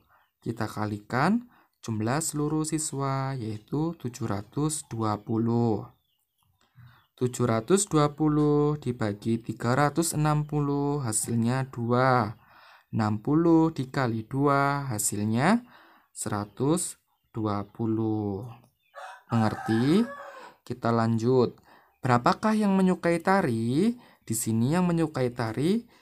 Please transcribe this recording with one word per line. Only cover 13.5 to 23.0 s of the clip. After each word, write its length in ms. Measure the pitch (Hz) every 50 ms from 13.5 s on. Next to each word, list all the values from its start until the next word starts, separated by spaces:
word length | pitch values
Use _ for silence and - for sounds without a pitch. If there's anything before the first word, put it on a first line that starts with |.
| 165 165 160 160 160
dikali 520 | - 131 131 - 147 131 120 113 110 110
dua 600 | - - 135 143 147 139 139 139 139 143 143 139 135
hasilnya 720 | 113 104 - - - 104 104 107 110 120 143 175 220 240 - - - - - - - _ _ _ -
seratus 840 | - - - 107 101 101 104 - - 123 143 160 180 - - - _ _ _ _ _ _ _
dua 360 | - 117 107 107 101 101 98 101
puluh. 760 | - - 117 113 110 110 113 110 107 107 104 101 98 95 123 120 117 - _ _ _ _ _ _ - - - - - - _ -
Mengerti? 760 | 117 117 110 107 104 - - - 110 113 123 139 165 208 240 233 - - - - - - - - - _
Kita 320 | - - 123 - - 117 117
lanjut. 640 | 117 113 113 117 110 110 123 131 127 120 - - - _ - - - _ _ _ _ -
Berapakah 500 | 123 123 120 123 170 185 - - 214 220
yang 240 | 214 214 202 190
menyukai 400 | 190 190 185 180 180